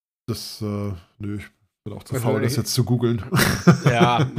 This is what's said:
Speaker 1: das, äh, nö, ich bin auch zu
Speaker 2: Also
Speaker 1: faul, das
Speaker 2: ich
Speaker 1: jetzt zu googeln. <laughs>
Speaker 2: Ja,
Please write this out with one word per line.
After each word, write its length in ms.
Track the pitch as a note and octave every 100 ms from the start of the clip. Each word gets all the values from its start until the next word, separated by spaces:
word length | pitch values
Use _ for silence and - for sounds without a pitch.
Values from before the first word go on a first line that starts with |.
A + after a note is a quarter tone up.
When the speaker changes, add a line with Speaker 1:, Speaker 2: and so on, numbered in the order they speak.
| _ _ -
Speaker 1:
das, 320 | A2 - -
äh, 300 | G#2+ G2+ G2+ F2 - -
nö, 180 | G#2 G#2
ich 120 | - _ _ _
bin 80 | -
auch 100 | G2+
zu 100 | -
Speaker 2:
Also 140 | B2+ A#2
Speaker 1:
faul, 120 | A2
das 100 | A2+
Speaker 2:
ich 60 | A#2+
Speaker 1:
jetzt 160 | G#2+
zu 100 | -
googeln. 380 | G#2 B2 A#2+ A#2 - D#3 - -
<laughs> 280 | - C3+
Speaker 2:
Ja, 460 | C#3+ A#2 A#2+ B2 C3